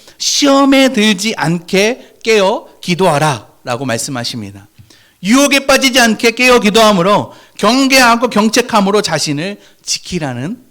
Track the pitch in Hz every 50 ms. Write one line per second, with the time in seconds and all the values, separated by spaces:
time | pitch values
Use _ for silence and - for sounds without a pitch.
0 | - - - - - - - - 285 277 269 277 277 269 277 269 269 262 262 208
1 | 214 214 208 180 202 226 - - 143 160 175 175 170 - 196 190 202 220 262 -
2 | - - _ _ - 226 220 208 190 190 233 311 - - _ _ - 175 175 156
3 | 190 175 147 143 151 156 131 107 - - _ _ - 131 120 117 139 123 117 113
4 | - 147 135 120 117 - - 117 104 98 98 98 98 _ _ - - _ _ _
5 | _ _ _ _ 175 190 240 277 285 285 277 277 277 - 269 262 269 262 240 262
6 | 233 226 208 - - 233 226 247 247 247 247 240 190 208 185 226 220 214 208 175
7 | 170 196 208 165 113 - - - - _ _ - 190 208 240 269 269 262 269 262
8 | 254 233 233 226 254 226 - 208 214 220 - 254 233 254 233 214 196 196 202 208
9 | - 170 165 147 - 160 143 143 170 196 202 - _ _ _ _ - - - -
10 | - - 175 170 151 135 123 120 131 175 247 - - _